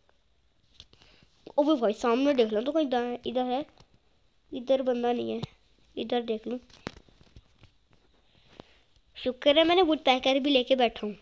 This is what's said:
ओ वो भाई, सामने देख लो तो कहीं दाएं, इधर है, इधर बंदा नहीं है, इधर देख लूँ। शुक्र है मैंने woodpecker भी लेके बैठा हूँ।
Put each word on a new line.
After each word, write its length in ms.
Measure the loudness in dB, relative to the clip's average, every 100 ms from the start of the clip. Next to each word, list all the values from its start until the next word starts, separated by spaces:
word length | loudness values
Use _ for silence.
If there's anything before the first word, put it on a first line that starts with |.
| _ _ _ _ _ _ _ -20 -20 _ _ _ _ _ -6
ओ 140 | -2
वो 120 | 0 2
भाई, 160 | 0
सामने 400 | -2 -2 0 2
देख 180 | 0 0
लो 80 | -2
तो 100 | -2
कहीं 160 | -2 -2
दाएं, 280 | -2 -4 -8 -6
इधर 160 | -4 -4
है, 200 | -4 -8 _ _ _ _ _ _ _ _
इधर 300 | -8 0 0
बंदा 300 | 0 -2 0
नहीं 200 | -2 -4
है, 100 | -6 -10 _ _ _ _ -12
इधर 260 | -4 -4
देख 240 | -4 -6 -6
लूँ। 100 | -10 -12 -20 -18 -18 -20 _ _ -20 -20 _ -20 _ _ _ _ _ _ _ _ -20 -20 _ _ _ _ -8
शुक्र 400 | -6 0 4 6
है 60 |
मैंने 180 | 6 6
woodpecker 580 | 4 2 2 2 2 2
भी 100 | 2
लेके 260 | 2 2 2
बैठा 300 | 2 -2 -10
हूँ। 80 | -10